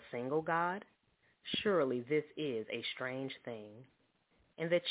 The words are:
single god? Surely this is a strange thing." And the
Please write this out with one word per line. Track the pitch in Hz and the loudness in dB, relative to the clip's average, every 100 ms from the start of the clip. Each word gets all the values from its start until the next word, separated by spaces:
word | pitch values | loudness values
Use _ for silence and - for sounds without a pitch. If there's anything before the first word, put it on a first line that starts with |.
| - | -4
single | 123 127 151 | -4 0 0
god? | 160 165 175 190 - _ _ _ _ _ | 2 2 2 -2 -8 _ _ _ _ _
Surely | - - 214 180 131 123 | -4 0 4 4 4 2
this | 120 151 147 - | 2 2 2 -4
is | 151 117 107 | -2 -2 -2
a | 117 117 | -4 -4
strange | - 127 131 135 - | -4 -4 -4 -6 -6
thing." | - 113 107 107 131 _ _ _ _ _ _ - | -10 -10 -10 -16 -20 _ _ _ _ _ _ -4
And | 165 | 4
the | 175 - | 4 4